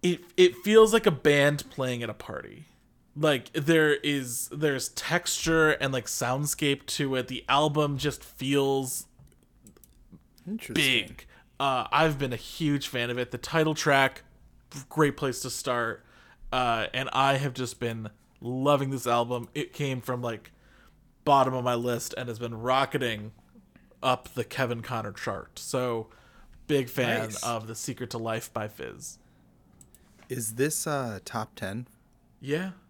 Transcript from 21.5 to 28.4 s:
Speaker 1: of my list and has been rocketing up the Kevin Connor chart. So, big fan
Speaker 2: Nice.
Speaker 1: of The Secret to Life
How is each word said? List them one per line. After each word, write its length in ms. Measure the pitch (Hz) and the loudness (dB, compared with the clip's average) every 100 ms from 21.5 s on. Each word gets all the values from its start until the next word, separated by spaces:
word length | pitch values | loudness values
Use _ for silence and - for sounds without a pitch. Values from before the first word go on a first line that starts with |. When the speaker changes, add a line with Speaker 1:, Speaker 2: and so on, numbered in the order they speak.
Speaker 1:
of 80 | 127 | 2
my 140 | 123 120 | 0 0
list 360 | 123 120 - - | 0 -2 -4 -8
and 100 | 123 | -8
has 120 | 113 | -8
been 200 | 120 113 | -8 -6
rocketing 680 | 120 131 135 147 123 110 107 - _ - _ _ _ _ | 0 2 2 0 -2 -4 -10 -16 _ -20 _ _ _ _
up 320 | 131 127 - | 0 0 -2
the 80 | - | -8
Kevin 400 | 113 - 127 117 | -6 -4 -4 -4
Connor 300 | 113 120 107 | -6 -6 -8
chart. 480 | 98 - 98 - - | -8 -6 -6 -10 -14
So, 480 | - 131 123 117 110 - - - - - - | -6 -4 -2 -4 -8 -18 -20 -20 -20 -20 -2
big 220 | 143 120 | 0 0
fan 320 | - 123 113 110 | -2 0 0 -4
Speaker 2:
Nice. 160 | 107 | -6
Speaker 1:
of 240 | 120 117 107 | -4 -4 -6
The 80 | 113 | -10
Secret 340 | - 123 123 | -10 -8 -8
to 80 | 117 | -6
Life 340 | 113 113 | -4 -4